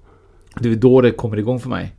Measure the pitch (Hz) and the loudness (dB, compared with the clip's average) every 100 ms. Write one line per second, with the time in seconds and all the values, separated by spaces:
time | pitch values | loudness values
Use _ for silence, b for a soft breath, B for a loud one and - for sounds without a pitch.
0 | b b b b b - 117 113 123 127 | b b b b b -6 -2 2 4 6
1 | 120 113 113 104 104 127 123 101 95 | 4 0 -6 -6 -4 -6 -6 -10 -10